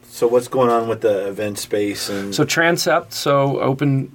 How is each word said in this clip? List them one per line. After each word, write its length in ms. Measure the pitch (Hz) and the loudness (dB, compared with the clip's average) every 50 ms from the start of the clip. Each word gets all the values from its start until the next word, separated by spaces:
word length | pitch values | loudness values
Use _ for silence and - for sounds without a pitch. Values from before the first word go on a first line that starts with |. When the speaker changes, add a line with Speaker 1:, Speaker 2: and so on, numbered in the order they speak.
| _ - | _ -20
Speaker 1:
So 180 | - - 123 | -4 0 0
what's 220 | 120 120 123 120 - | 2 2 2 0 0
going 220 | - 135 127 120 | 0 2 2 4
on 180 | 117 120 117 113 | 4 2 0 -2
with 120 | 110 - | -4 0
the 260 | 120 110 104 95 98 101 | 0 0 0 0 -2 -4
event 300 | 98 95 107 104 101 - | -6 -4 -6 -6 -6 -8
space 500 | - - - 104 104 101 98 - - - | -6 -4 -2 -2 0 -2 -2 -6 -6 -6
and 260 | 101 98 98 101 98 | -6 -6 -6 -4 0
Speaker 2:
So 100 | 147 151 | 0 0
Transept, 680 | 139 - 160 165 170 170 170 - 175 156 123 - - | 0 2 2 2 2 2 2 2 0 0 0 0 -4
so 480 | - - - 147 143 139 139 139 135 - | -10 -4 0 2 2 2 2 2 0 0
open 480 | 107 127 139 139 147 143 135 135 135 - - | 0 0 0 0 0 0 2 0 -2 -4 -10